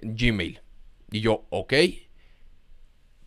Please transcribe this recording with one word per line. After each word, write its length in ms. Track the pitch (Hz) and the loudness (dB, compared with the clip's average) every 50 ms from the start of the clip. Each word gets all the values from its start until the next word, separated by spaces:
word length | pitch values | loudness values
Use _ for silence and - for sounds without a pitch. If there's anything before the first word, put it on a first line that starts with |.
| - | -6
Gmail". 580 | 113 110 110 120 120 110 98 85 82 - - - - - - - - - - - - | -10 -4 0 2 2 2 0 -2 -6 -10 -14 -20 -20 -20 -20 -20 -20 -20 -20 -14 -8
Y 120 | - 107 | -6 -2
yo, 260 | 110 113 107 - - - | 0 2 0 0 -2 -6
"Ok". 240 | - 95 - - 127 143 175 180 - - - - - - - - - - - - - - - - - - - - _ _ _ - _ _ - | -8 -8 -4 0 2 2 2 2 0 -4 -16 -20 -20 -20 -20 -20 -20 -20 -20 -20 -20 -20 -20 -20 -20 -20 -20 -20 _ _ _ -20 _ _ -20